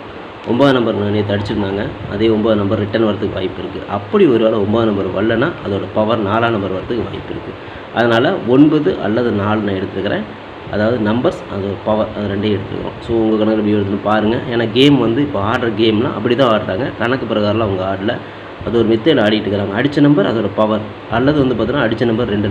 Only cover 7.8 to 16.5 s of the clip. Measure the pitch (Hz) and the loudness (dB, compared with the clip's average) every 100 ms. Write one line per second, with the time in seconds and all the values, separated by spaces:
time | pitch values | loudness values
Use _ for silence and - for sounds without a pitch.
7.8 | - 113 117 117 151 196 107 131 151 151 | -6 0 2 4 2 0 4 6 6 4
8.8 | 170 - 101 113 120 104 101 107 101 95 | 2 0 0 0 0 0 0 0 0 -2
9.8 | 95 98 98 170 214 - - - - 104 | -4 -4 -2 -4 -6 -12 -16 -16 -6 -2
10.8 | 107 123 107 120 156 - - 98 98 95 | 0 2 0 0 0 -4 -6 -6 -6 -4
11.8 | 110 107 104 104 104 98 107 101 104 92 | -2 0 -2 -4 -4 -2 0 -2 -4 -8
12.8 | 92 - - 113 110 110 107 110 104 104 | -8 -8 -2 0 2 2 2 2 2 2
13.8 | 98 101 101 107 104 123 139 117 113 117 | 0 -2 0 2 2 0 -2 -2 0 4
14.8 | 143 139 113 120 139 98 101 123 117 107 | 4 4 2 0 -2 -2 -2 -2 -2 2
15.8 | 113 107 143 104 120 120 127 | 2 2 0 -2 0 2 4